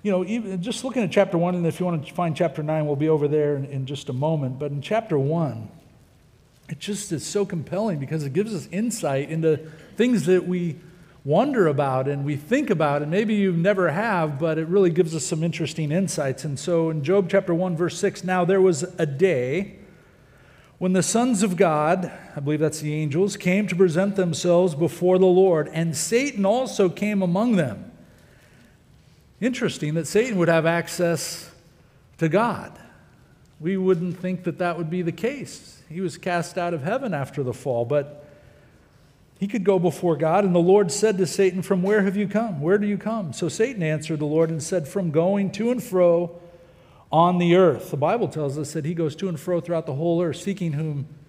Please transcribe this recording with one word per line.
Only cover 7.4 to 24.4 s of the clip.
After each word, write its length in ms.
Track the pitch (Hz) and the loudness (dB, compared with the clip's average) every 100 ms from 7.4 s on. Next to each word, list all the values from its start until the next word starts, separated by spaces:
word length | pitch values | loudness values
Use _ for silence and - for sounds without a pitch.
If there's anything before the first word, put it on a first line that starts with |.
| 196 | -2
compelling 540 | 170 - 180 220 156 | -6 -6 -4 -2 -4
because 260 | 135 156 143 | -4 -6 -2
it 80 | |
gives 200 | 156 220 | -2 -2
us 140 | 190 - | -6 -6
insight 600 | 180 233 - 156 135 143 | -4 -4 -2 -2 -2 -2
into 280 | 160 160 156 - - - - | 0 0 0 -4 -18 -16 0
things 300 | 247 226 156 | 2 2 4
that 200 | 185 180 | 2 2
we 300 | 180 175 139 - - - - | -2 -2 -6 -14 -20 -20 -12
wonder 440 | 139 160 269 254 165 | 0 2 2 4 2
about 420 | 143 139 131 131 | 4 0 0 -2
and 160 | 143 139 | -2 -4
we 100 | 139 | -6
think 340 | - 254 254 | 0 0 2
about, 320 | 165 151 143 | 2 2 0
and 80 | 147 | 0
maybe 260 | 185 226 214 | 0 0 2
you 180 | 190 | 2
never 380 | 165 180 190 175 | 2 2 2 2
have, 460 | 156 226 185 156 139 | 0 0 0 0 -2
but 200 | 165 160 | -2 0
it 100 | 160 | 2
really 220 | 196 185 | 4 4
gives 260 | 165 165 160 | 4 0 -2
us 80 | - | -4
some 160 | 160 | -2
interesting 480 | 170 - 160 - 151 | -2 -2 -6 -4 -2
insights. 500 | 165 185 - 135 131 | 0 0 -2 -4 -4
And 160 | 160 139 | -6 -6
so 300 | - 170 165 | -2 0 0
in 120 | 160 | -2
Job 280 | 135 196 175 | 2 2 4
chapter 240 | 196 196 | 2 2
one, 240 | 170 185 160 | 0 0 0
verse 200 | 170 - | -2 0
six, 280 | 196 - 175 | -4 -2 -2
"Now 180 | 185 | 0
there 160 | 175 196 | 2 4
was 240 | 190 156 | 4 2
a 220 | 175 - 160 | -4 -4 -4
day 720 | 135 185 139 127 160 202 - - - - _ _ - - - - _ | 2 2 2 0 -4 -6 -12 -20 -20 -20 _ _ -20 -20 -20 -20 _
when 160 | 185 | 0
the 100 | 185 | 2
sons 400 | 165 226 247 208 | 2 2 2 2
of 140 | 208 175 | 0 4
God," 520 | 185 151 151 185 175 - - - | 2 4 2 0 -2 -10 -14 -8
I 20 | |
believe 220 | 139 151 | -4 0
that's 180 | 151 151 | 0 -2
the 140 | 151 | -4
angels, 420 | 151 151 160 196 - | -2 -2 0 0 0
"came 320 | 180 190 208 | 0 0 0
to 80 | 175 | 2
present 400 | 185 160 202 202 | 4 4 0 0
themselves 600 | 175 151 | -2 0